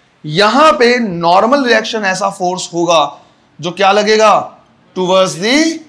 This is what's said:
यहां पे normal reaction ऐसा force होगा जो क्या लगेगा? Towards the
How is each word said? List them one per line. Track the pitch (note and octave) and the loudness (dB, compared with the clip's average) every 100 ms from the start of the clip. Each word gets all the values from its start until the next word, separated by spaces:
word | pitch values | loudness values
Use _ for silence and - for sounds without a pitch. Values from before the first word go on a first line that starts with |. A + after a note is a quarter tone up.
| _ _ | _ _
यहां | D#3 D#3 G#3 A#3+ D#4 | -6 0 2 4 4
पे | D4 A#3+ B3 | 4 2 2
normal | A3+ E3+ E3+ F3+ A3 C#4+ | -2 -2 0 2 2 0
reaction | B3+ A3+ A3+ A3+ | 0 0 -2 -4
ऐसा | G3 F#3 G3 | -4 -4 -4
force | F#3 F3+ F3+ - | -4 -6 -6 -8
होगा | E3+ E3+ E3 C#3+ - _ _ _ - | -4 0 0 0 -6 _ _ _ -12
जो | D#3 | -10
क्या | E3+ F#3+ | -2 0
लगेगा? | G3+ G#3 G#3+ G#3+ F3 - - _ _ _ - | 2 2 2 2 2 -2 -14 _ _ _ -6
Towards | F#3 F#3+ F#3+ D3+ | 0 0 0 -2
the | G#3 C#4 D#4+ D#4+ | -2 0 0 -4